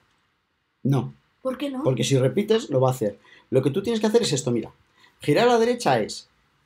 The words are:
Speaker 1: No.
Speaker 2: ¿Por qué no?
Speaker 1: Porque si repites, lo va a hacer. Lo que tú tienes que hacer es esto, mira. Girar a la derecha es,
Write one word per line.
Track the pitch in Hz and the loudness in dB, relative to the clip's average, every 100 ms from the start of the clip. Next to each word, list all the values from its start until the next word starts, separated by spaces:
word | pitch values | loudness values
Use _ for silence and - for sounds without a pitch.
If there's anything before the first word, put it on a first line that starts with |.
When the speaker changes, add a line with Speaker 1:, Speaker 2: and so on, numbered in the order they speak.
| _ _ _ _ _ _ _ _ | _ _ _ _ _ _ _ _
Speaker 1:
No. | 131 139 135 - _ _ | -2 0 -2 -10 _ _
Speaker 2:
¿Por | 262 247 | -8 -6
qué | 285 | -8
no? | 254 | -4
Speaker 1:
Porque | 277 123 | -2 -2
si | - 131 | 0 2
repites, | 123 104 208 220 - | 2 0 0 0 0
lo | 135 | 0
va | 127 | 0
a | |
hacer. | 127 104 - _ - _ | 0 -4 -6 _ -20 _
Lo | 131 | 0
que | 139 | 0
tú | 143 | -2
tienes | 214 226 | -2 0
que | 220 | 2
hacer | 226 | 2
es | 220 | 2
esto, | 143 131 | -2 -2
mira. | 120 - _ _ _ _ _ | -4 -6 _ _ _ _ _
Girar | - 151 240 | 0 2 4
a | |
la | 233 | 4
derecha | 233 240 160 120 | 2 0 0 0
es, | 101 - - _ _ _ | 0 -8 -18 _ _ _